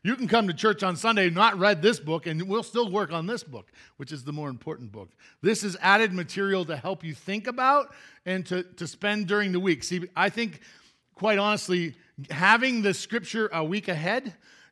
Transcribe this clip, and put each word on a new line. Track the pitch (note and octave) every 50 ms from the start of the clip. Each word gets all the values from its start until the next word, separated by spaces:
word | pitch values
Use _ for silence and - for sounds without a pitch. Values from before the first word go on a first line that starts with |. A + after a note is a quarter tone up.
You | - F#3 C4
can | C4 B3+ E3
come | G3 A#3 G#3+
to | F#3 E3
church | - - A3 G3+ G#3 G3+
on | F#3 F3+
Sunday, | C#3+ - A3+ A3+ G#3 F#3+ F3+
not | E3 F3+ G#3+ A3+ G3+ F#3
read | F#3 G#3 G#3 D#3
this | D#3+ A3 A#3+ -
book, | C#3+ D3+ D#3+ E3 - E3+
and | D#3 D#3+ F#3
we'll | F#3+ G3 A3+
still | A3 - - A#3+ A#3+ G3+
work | F3 G#3+ G3 D3+
on | E3 E3 D#3+
this | G3 A#3+ A3
book, | - D#3+ B2+ G#2 F2+ _ _ - - _ _
which | - C#3+ C3
is | D#3 C#3
the | A#2+ C#3+
more | D3 D3 D3+ C#3+
important | B2+ A2+ - D#3+ D#3 - B2+ G#2+
book. | G2+ A2 F#2+ - _ _ - - _ _
This | - F#3+ A3+ A3 G#3
is | G3+ E3+ F#3
added | - F#3 G3 G#3+ A3+ G#3
material | F3+ F3+ E3+ - - G3+ G3 G3 F#3+ F#3 F3
to | D3+ D#3+
help | C3+ - F3+ G3 -
you | - D#3+
think | D3 - - - G3 A3 G3 B3+
about | A#3+ B3+ B3+ C4 C#4+ D4 C4 C#4 - - - - - _ _
and | F3+ F#3 F#3+ F3+
to, | - F3+ F#3
to | F3 F3+ - - F3
spend | D3+ - _ - G#3 G#3 G#3+ G#3
during | E3+ G3+ G#3 G#3 G3
the | F3+ F3+
week. | F#3+ F#3+ E3 A#2+
See, | - - F3+ F3+ F3+ - _
I | D#3+ F#3 G3+
think, | - A3+ A#3 G#3 D#3 - - - - - _ _ _ _ _ _ _
quite | - F#3 A3 G#3+ G3
honestly, | G3+ G#3 G#3+ G3+ - - F#3 F3+ E3+ D#3+ - _ _ _ _ - C#3 -
having | D#3 C#3 F#3 G3 A3 A#3 B3+ C4 B3 A3+
the | G3+ G3+ F#3
scripture | - - - A3 A#3 F3+ - - A3+ A3 G#3
a | E3 E3 D#3+
week | D#3 F#3+ G#3+ G#3 -
ahead | F3 D3+ D#3+ F#3 G#3+ C4 C#4 A3+ E3 _ _ _ - - _ _